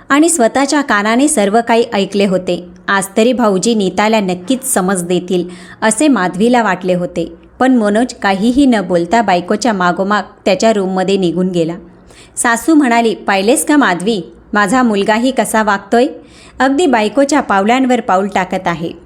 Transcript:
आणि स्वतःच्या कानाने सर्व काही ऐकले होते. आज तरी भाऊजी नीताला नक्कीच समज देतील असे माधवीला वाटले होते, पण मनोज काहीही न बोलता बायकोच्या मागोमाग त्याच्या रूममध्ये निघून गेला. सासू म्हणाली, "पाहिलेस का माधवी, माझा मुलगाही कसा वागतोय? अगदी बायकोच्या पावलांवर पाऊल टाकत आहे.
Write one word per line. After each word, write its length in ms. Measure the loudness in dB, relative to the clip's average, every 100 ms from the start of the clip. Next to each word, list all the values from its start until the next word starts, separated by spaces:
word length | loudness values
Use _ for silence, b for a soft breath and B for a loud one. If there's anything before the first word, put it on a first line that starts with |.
| B
आणि 200 | 2 2
स्वतःच्या 520 | 2 0 2 0 0
कानाने 480 | 0 0 0 2 2
सर्व 320 | 2 0 0 2
काही 160 | 0 0
ऐकले 340 | -2 -2 0 0
होते. 380 | 0 -2 -6 -8 -12 -4
आज 180 | -2 -2 0
तरी 160 | 2
भाऊजी 420 | 2 0 0 0
नीताला 460 | 0 0 0 0 0
नक्कीच 540 | -2 -4 -4 -4 -2
समज 280 | -2 -2 -2
देतील 460 | -2 -4 -2 -4 -4 B B B
असे 260 | -2 2 2
माधवीला 540 | 2 0 0 2 2
वाटले 320 | 0 -2 -2
होते, 380 | -2 -2 -6 -8 -10 -12 -2
पण 160 | 2 2
मनोज 380 | 2 0 -2
काहीही 520 | -2 -2 0 0 2 2
न 80 | 2 0
बोलता 340 | -2 0 0
बायकोच्या 500 | 2 0 0 -2 -2
मागोमाग 500 | 0 0 0 -2 -2 -4 -6
त्याच्या 280 | -2 2 2
रूममध्ये 440 | 2 -2 -2 0 0
निघून 320 | 0 0 -2
गेला. 260 | -2 -4 -6 -16 -20 -20 B B -4
सासू 380 | -2 0 2
म्हणाली, 400 | 2 4 2 0
"पाहिलेस 520 | -2 -2 0 2 0 2
का 100 | 2
माधवी, 440 | 2 0 -2 -4 -6 -16 -6
माझा 300 | -2 0 2
मुलगाही 480 | 2 0 0 0 0
कसा 320 | 0 0 0
वागतोय? 440 | 0 -2 0 0 0 -2 B B B B
अगदी 280 | 0 2 2
बायकोच्या 540 | 2 0 0 0 0
पावलांवर 600 | 0 0 2 2 2 0
पाऊल 280 | 0 0 0
टाकत 320 | -2 -4 -4 -4
आहे. 240 | -6 -8 -12